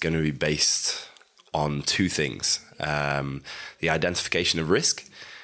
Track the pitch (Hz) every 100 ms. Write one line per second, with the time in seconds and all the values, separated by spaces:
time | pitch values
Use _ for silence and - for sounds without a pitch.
0 | 80 82 78 67 76 76 - - - -
1 | - - - _ - 78 76 71 69 -
2 | 92 - 73 50 - - - - 78 73
3 | 71 71 69 69 - - - - 82 80
4 | 87 90 - 85 90 82 80 107 175 -
5 | - - - -